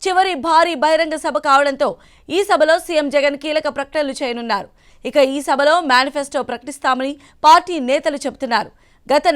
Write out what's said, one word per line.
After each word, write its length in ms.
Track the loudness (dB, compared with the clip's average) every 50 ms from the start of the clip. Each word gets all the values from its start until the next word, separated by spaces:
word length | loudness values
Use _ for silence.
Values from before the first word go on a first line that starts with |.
చివరి 320 | -6 0 0 2 0 0 -2
భారీ 400 | -4 -2 2 2 2 2 2 0 -2 0
బహిరంగ 320 | 0 2 0 0 -4 -4 -6 -6
సభ 140 | -6 -6 -2 0 2
కావడంతో 400 | 2 4 2 0 0 -2 -2 -4 -4 -8 _ _ _ _ _ -4
ఈ 100 | -4 -2 0 0
సభలో 260 | 2 2 4 2 2 0
సీఎం 300 | 0 -2 -2 -2 -2 0 0
జగన్ 200 | 0 0 0 -2 -4
కీలక 260 | -6 -4 -4 -2 -4 -4 -6
ప్రకటనలు 380 | -6 -8 -6 -4 -4 -4 -4 -4 -6
చేయనున్నారు. 480 | -6 -6 -6 -8 -6 -4 -4 -6 -6 -10 _ _ _ _ _ _ -12
ఇక 120 | -2 2 2 2 2 0
ఈ 60 | -4 -2 -2
సభలో 260 | 0 2 4 4 4 2
మేనిఫెస్టో 600 | 2 2 2 2 2 0 -4 -6 -8 -4 -6 -6
ప్రకటిస్తామని 720 | -6 -6 -8 -10 -10 -14 -12 -4 -2 -2 -2 -2 -4 -6 -8 -10 -18 _ _ _ 6
పార్టీ 320 | 6 6 6 6 0 -6 -6 -2 0
నేతలు 300 | 0 0 0 -2 -4 -4 -6
చెబుతున్నారు. 460 | -8 -8 -8 -6 -2 -2 -2 -2 -6 -12 _ _ _ _ _ _ 0
గత 100 | 0 2 2 2 2